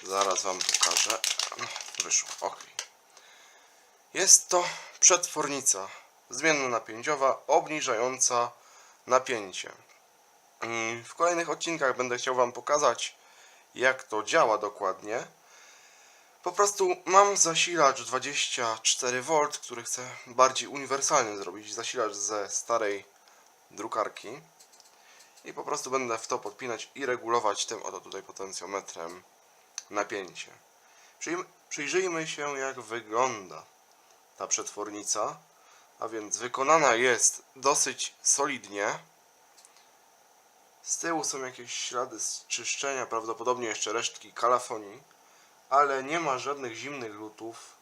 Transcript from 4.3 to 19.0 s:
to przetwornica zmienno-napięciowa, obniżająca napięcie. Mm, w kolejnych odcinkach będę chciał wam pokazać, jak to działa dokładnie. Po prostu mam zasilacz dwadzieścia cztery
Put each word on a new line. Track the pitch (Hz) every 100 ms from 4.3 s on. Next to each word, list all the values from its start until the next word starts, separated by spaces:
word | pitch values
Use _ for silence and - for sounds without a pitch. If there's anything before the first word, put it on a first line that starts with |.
| - -
to | 185 170 - - -
przetwornica | - 175 - 151 147 139 135 98 98 - - _ _
zmienno-napięciowa, | 123 156 151 131 117 - 110 123 147 135 117 -
obniżająca | 156 156 151 135 113 123 127 - 123 120 - - - - - -
napięcie. | 127 131 120 98 92 - - - - _ _ _ _ _ _
Mm, | 113 117 113 117
w | 117 -
kolejnych | 170 170 165
odcinkach | 160 - 160 139 123
będę | 127 120
chciał | 131 127
wam | 123
pokazać, | 120 - 147 147 113 - - - - - - _ -
jak | 127 131
to | - 107
działa | 107 160 135 107
dokładnie. | 104 - 98 92 101 117 160 _ _ - - - - - - - - _
Po | 175
prostu | 175 202 - 190 180 -
mam | 190 202 196
zasilacz | 165 160 165 170 143 131
dwadzieścia | 113 127 131 139 - - 117 110
cztery | - -